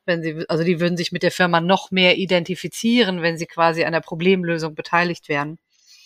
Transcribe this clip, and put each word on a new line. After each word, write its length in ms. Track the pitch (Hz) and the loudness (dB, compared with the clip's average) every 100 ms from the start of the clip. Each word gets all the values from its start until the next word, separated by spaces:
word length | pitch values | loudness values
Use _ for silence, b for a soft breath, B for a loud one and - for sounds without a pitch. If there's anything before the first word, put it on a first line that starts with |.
| - | -2
Wenn 180 | 170 | -2
sie, 220 | 160 156 - | -4 -8 -4
also 140 | 156 | 0
die 160 | 170 165 | 0 0
würden 180 | 175 175 | 0 -2
sich 140 | - | -4
mit 120 | 165 | -2
der 80 | 175 | -2
Firma 300 | - 180 170 | 2 2 2
noch 300 | 170 190 - | 2 0 0
mehr 260 | 185 180 180 | 2 4 4
identifizieren, 1040 | 185 180 170 175 170 - 226 240 190 180 | 2 0 0 -6 -8 -4 0 2 2 2
wenn 160 | 165 160 | -2 -2
sie 80 | 165 | -6
quasi 380 | - 165 165 | 0 2 2
an 100 | 151 | 0
der 80 | 165 | -2
Problemlösung 760 | - 160 180 185 170 165 160 156 | -4 -2 2 2 0 -4 -4 -8
beteiligt 540 | - 170 175 165 - | -2 0 0 -4 -4
wären. 300 | 143 147 165 _ b b b | -4 -4 -10 _ b b b